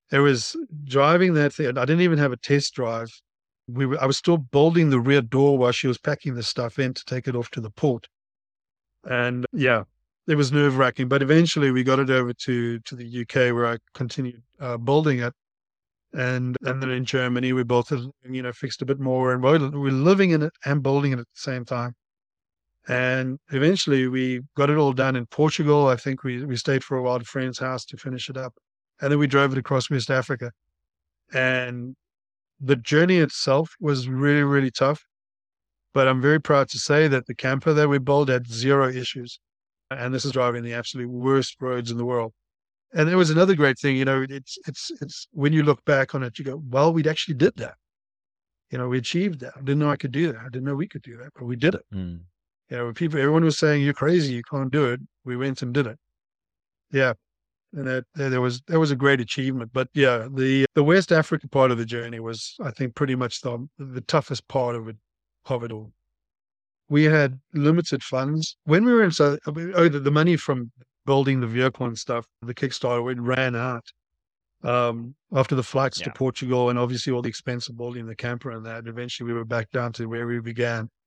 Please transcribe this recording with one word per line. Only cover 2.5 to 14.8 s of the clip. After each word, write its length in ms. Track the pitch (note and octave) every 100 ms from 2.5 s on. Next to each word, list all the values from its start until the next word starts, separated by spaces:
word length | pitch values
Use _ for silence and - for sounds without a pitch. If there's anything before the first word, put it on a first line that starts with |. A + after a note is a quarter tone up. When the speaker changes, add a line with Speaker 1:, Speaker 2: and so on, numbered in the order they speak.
| C#3+ C#3 -
Speaker 1:
drive. 340 | A#2+ A2+ A2+ - _ _ _ _ -
We 200 | B2 C3+
were, 120 | C#3+
I 60 | C3+
was 120 | C#3
still 200 | - E3+
building 520 | B2+ C#3 D#3+ E3+ D#3+
the 80 | C3
rear 220 | A#2+ C#3+
door 360 | A#2 C3 C#3+ C#3
while 140 | B2
she 160 | A#2+ C3+
was 100 | A#2+
packing 380 | - D3 D3 A#2+
the 80 |
stuff 340 | A2 - A#2 -
in 160 | C3
to 120 | A2+ -
take 220 | B2+ C#3
it 80 | B2
off 140 | A#2
to 100 | -
the 100 | A2
port. 360 | - D3+ A#2+ - _ _ _ _ _ _ _ _ _ -
And, 420 | B2 A#2+ B2 B2
yeah, 300 | G#3 B2+ A#2 F#2 _ _ _ -
it 80 | D3
was 160 | C3+
nerve-wracking, 560 | D3 D3 C3 B2+ - B2+
but 160 | C#3
eventually 480 | C3+ D#3 E3+ D#3+ C#3
we 120 | B2+
got 140 | B2+ C3+
it 140 | C3+
over 200 | C3 B2
to, 480 | A#2+ - A#2+ A#2 A#2
to 160 | - B2+
the 100 | A#2+
U 180 | B2 A#2
K 280 | C3+ B2
where 120 | A#2+ A#2
I 120 | A#2 - -
continued, 480 | B2+ - B2+ A#2+ _ _
uh, 180 | C3
building 420 | A#2+